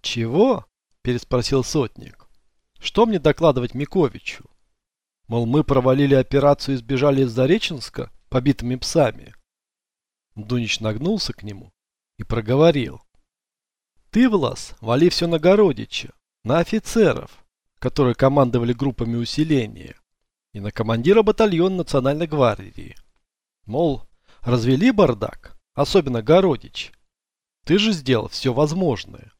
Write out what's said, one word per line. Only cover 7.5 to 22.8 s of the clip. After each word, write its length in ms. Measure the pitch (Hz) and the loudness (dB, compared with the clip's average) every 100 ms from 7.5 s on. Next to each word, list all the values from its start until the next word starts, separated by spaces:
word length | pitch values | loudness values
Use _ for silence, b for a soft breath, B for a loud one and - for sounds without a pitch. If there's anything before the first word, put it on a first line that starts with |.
| 208 - 147 - - - - _ | 0 -2 -8 -12 -12 -14 -16 _
побитыми 460 | 127 135 135 117 127 | -2 0 -2 -4 -6
псами?» 580 | - 165 127 - - - _ _ _ _ _ _ _ _ _ - | -2 0 0 -2 -20 -20 _ _ _ _ _ _ _ _ _ -16
Дунич 440 | 107 123 113 - | -6 -4 -4 -4
нагнулся 540 | 110 107 160 208 - | -4 -4 -4 -4 -6
к 100 | - | -10
нему 280 | 101 98 92 _ _ _ _ - | -14 -16 -20 _ _ _ _ -18
и 60 | |
проговорил. 800 | - 113 107 131 165 147 117 - _ _ _ _ _ _ _ _ _ _ _ | -6 -6 0 4 4 2 -4 -12 _ _ _ _ _ _ _ _ _ _ _
«Ты, 180 | 214 254 | 2 2
Влас, 460 | 208 127 - - - | 2 -2 -6 -14 -12
вали 280 | 110 123 175 | -2 2 2
всё 180 | - 170 | 2 -2
на 120 | 165 | 2
Городича, 680 | 165 202 202 127 101 - - _ _ _ | 4 6 4 0 -8 -10 -12 _ _ _
на 160 | 104 160 | -2 0
офицеров, 840 | 170 220 - 226 185 - - - _ _ _ _ | 0 -4 -2 2 2 2 -8 -20 _ _ _ _
которые 360 | 127 - 127 117 | -6 0 0 4
командовали 580 | 135 143 127 120 117 | 2 4 2 2 -2
группами 420 | 123 139 117 117 117 | -2 -4 -4 -4 -4
усиления, 800 | 120 - 160 143 107 - - - _ _ _ _ _ | -4 -4 0 0 -2 -12 -20 -20 _ _ _ _ _
и 60 | 104 | -12
на 120 | 101 | -10
командира 520 | - 113 113 131 214 | -6 -4 0 4 4
батальона 540 | 214 208 220 165 185 185 | 4 2 2 2 0 -2
Национальной 500 | 165 139 131 151 165 | -2 -2 0 -2 -4
гвардии. 680 | 151 123 101 98 - | 0 0 0 -10 -18